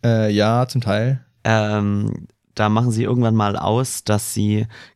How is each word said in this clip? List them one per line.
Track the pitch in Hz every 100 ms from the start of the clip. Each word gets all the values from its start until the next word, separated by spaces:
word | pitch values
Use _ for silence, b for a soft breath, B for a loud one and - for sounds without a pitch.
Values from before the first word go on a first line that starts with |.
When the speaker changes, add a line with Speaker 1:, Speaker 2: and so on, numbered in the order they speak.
| 120
Speaker 1:
Äh, | 113 110
ja, | 104 104 117 123
zum | 127
Teil. | 113 104 117 135 _ _
Speaker 2:
Ähm, | 110 110 107 107 101 101 104 - - _ _
da | - 107
machen | 107 120
sie | 110 113
irgendwann | 123 117 110
mal | 104 101
aus, | - 110 131 -
dass | - 104 - -
sie | 104 104 110 B B